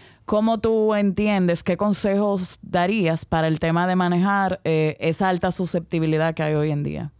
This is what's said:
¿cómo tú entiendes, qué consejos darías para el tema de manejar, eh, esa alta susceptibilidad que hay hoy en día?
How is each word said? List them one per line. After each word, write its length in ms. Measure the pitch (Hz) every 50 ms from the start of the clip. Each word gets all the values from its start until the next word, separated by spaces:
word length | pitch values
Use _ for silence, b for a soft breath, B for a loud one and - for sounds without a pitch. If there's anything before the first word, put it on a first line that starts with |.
| B B B B B
¿cómo 340 | - 208 214 214 226 226 214
tú 340 | - 226 226 220 214 214 214
entiendes, 680 | 208 202 202 175 - 208 208 208 190 185 175 170 - -
qué 140 | - 175
consejos 800 | 170 208 208 196 - - 202 196 202 208 208 202 185 185 - - -
darías 640 | - - - 175 175 185 220 226 180 160 165 160 -
para 220 | - - 165 160
el 120 | 160 156 147
tema 280 | - 165 160 170 175
de 80 | 185 180
manejar, 680 | 185 180 175 175 175 185 202 202 202 196 185 180 - -
eh, 320 | 160 160 160 156 156 - -
esa 300 | - 160 160 - 196 190
alta 200 | 185 170 196 185
susceptibilidad 840 | 170 - 185 165 - 175 165 - - 165 160 160 156 156 160 165 160
que 80 | - 156
hay 100 | 151 151
hoy 160 | 151 151 156
en 140 | 147 147 143
día? 280 | 143 151 - - 147 -